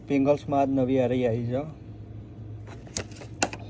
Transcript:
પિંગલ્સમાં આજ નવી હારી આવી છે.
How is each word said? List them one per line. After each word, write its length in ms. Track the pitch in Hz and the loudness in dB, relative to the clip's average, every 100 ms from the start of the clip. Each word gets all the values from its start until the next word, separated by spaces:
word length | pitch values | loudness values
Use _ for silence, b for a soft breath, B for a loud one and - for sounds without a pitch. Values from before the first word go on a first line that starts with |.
| - | 0
પિંગલ્સમાં 520 | 139 135 143 - 139 | 4 6 4 4 2
આજ 80 | 139 | 4
નવી 320 | 135 127 131 | 4 4 4
હારી 260 | 123 127 120 | 4 4 2
આવી 200 | 117 117 | 2 0
છે. 120 | 127 156 - - - - - - - - - - - - - - - - - - - | -2 -4 -10 -14 -14 -14 -14 -14 -14 -12 -12 -12 -14 -6 -6 -6 -12 -12 -2 -2 -2